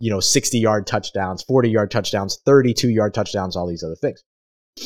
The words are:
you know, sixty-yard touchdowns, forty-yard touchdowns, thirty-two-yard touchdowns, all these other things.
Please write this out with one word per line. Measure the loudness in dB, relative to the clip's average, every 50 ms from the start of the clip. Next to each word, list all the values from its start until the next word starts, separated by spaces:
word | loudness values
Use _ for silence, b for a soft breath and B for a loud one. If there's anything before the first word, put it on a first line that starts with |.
you | -4 -2
know, | -2 0
sixty-yard | 0 2 2 0 0 0 0 2 2 2 2 0 -2
touchdowns, | -2 -4 -4 -4 -4 -6 -6 -4 -6 -6 -8
forty-yard | -4 0 2 2 4 4 2 2 0 0
touchdowns, | -2 -2 -2 -2 -2 -2 -2 -4 -6 -2 2
thirty-two-yard | 6 6 6 6 4 2 0 0 0 2 2 2 0 0
touchdowns, | -2 -4 -2 -2 -4 -4 -4 -4
all | -4 -4
these | -4 -6 -6
other | -8 -10 -8
things. | -6 -6 -6 -6 -8 _ _ _ _ _ _ _ _ _ _ -20 B B